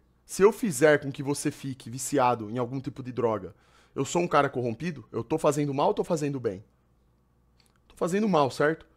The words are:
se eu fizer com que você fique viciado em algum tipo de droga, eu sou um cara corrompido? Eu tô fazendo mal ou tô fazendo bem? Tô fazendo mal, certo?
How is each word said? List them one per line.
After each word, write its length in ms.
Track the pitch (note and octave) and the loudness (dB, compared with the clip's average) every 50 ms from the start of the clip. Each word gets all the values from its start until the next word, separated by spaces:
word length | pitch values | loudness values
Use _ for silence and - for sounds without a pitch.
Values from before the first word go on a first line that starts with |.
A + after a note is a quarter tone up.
| _ _ _ _ _ | _ _ _ _ _
se 160 | - - - | -12 2 4
eu 100 | F#3 G#3+ | 6 6
fizer 480 | A3 - - A3 D#3 B2 D3 D#3 D#3 C#3 | 6 4 -2 -4 2 4 6 6 6 6
com 100 | - D3 | 2 -2
que 140 | C3+ - C#3+ | -8 -6 -4
você 260 | C3 C#3+ - - D3+ | -4 -4 -2 -2 -4
fique 400 | C#3+ - - C#3 C3 B2+ - A#2 | -6 -6 -8 -10 -10 -10 -12 -14
viciado 600 | A2+ C3 - - - C#3 B2+ B2 B2 A2+ A2 G#2 | -12 -10 -8 -2 0 2 4 4 2 0 -4 -6
em 60 | A2 B2+ | -4 -4
algum 240 | B2+ A#2 C3 C#3 | -4 -4 -4 -8
tipo 200 | B2 D3 A#2+ - | -8 -10 -10 -10
de 120 | B2+ B2 B2 | -12 -8 -6
droga, 420 | A#2+ A#2+ A2+ A2 G#2 F#2 E2 - _ _ _ _ _ _ _ _ | -6 -4 -2 -4 -4 -6 -10 -14 _ _ _ _ _ _ _ _
eu 80 | - C#3 | -6 -6
sou 180 | C3+ - F3 | -2 0 0
um 60 | E3+ F3 | 0 2
cara 220 | - D3+ C#3 C3+ | 4 2 2 2
corrompido? 560 | - C3+ B2 B2 A2+ - D3 F3 D#3+ C3+ A2+ - | 0 -2 -4 -4 -4 -6 -6 -8 -8 -10 -14 -8
Eu 140 | - A2+ A2+ | -8 -8 -4
tô 140 | - D#3 D#3 | -2 -2 0
fazendo 360 | - D#3+ C#3 D3 D3 C#3+ C3+ | 2 2 2 2 -2 -2 0
mal 140 | C3+ D3 F#3 | 0 0 2
ou 60 | G#3 | 2
tô 100 | - G3 | 0 0
fazendo 340 | - F3+ D#3 D3+ C#3+ C#3 C3+ | -2 -2 -2 -2 -2 -4 -2
bem? 240 | A#2+ A2+ F#2+ F#2 G#2+ _ _ _ _ _ _ _ _ _ _ _ _ _ _ _ _ _ _ _ _ _ _ _ _ _ | -4 -4 -4 -4 -10 _ _ _ _ _ _ _ _ _ _ _ _ _ _ _ _ _ _ _ _ _ _ _ _ _
Tô 80 | - | -8
fazendo 320 | - F#3 F3+ E3+ G3+ G#3+ A3 | -6 -4 -2 0 0 2 2
mal, 240 | F#3 D#3 C#3+ B2+ | 4 4 4 2
certo? 340 | - - D3 D3 E3 D#3+ - _ _ | 2 2 0 0 0 -2 -6 _ _